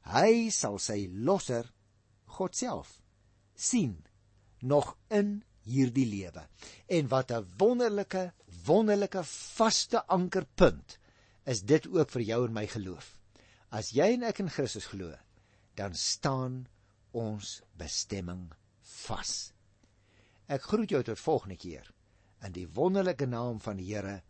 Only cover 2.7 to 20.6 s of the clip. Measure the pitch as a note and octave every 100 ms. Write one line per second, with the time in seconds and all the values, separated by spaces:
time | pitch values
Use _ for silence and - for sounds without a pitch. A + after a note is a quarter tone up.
2.7 | A#2 - - _ _ _ _ _ - -
3.7 | B3 C#3+ E2 - _ _ _ _ - B2+
4.7 | D3 - - _ G#3 G#3 G#3 - _ G#2+
5.7 | C3 C3 B2 B2 G2+ F2+ E2+ D2+ - -
6.7 | - - E3+ C#3 B2+ B2+ A#2 F#2+ F2+ G#3
7.7 | B3 A#3 G3+ G3 F#3+ F#3 _ - F2 F2
8.7 | F#3 G#3+ G3+ G3 F#3+ D#3 - - - A3
9.7 | - - A#3 - F3+ F3+ F#3+ D#3 - E3
10.7 | D2+ - - _ _ _ _ - A2+ G2+
11.7 | D3+ - F3+ D3 B2+ G#2+ A#2 B2 A2 G#2
12.7 | A2 F#2 E2+ - - _ _ - _ _
13.7 | G#2+ G#2+ A#2+ F#3 B3 A#3 G3 F#3+ - B2+
14.7 | G#2+ - G2+ F2 C#2+ _ _ _ _ _
15.7 | - G2+ F2 - - D3 C3 B2+ B2+ B2+
16.7 | _ _ _ _ A#2 A2+ G#2+ G2 - _
17.7 | E2+ D#2+ - - G2+ F2 F2+ F2 - _
18.7 | _ - - - A2 - - - _ _
19.7 | _ _ _ _ _ _ _ - C#3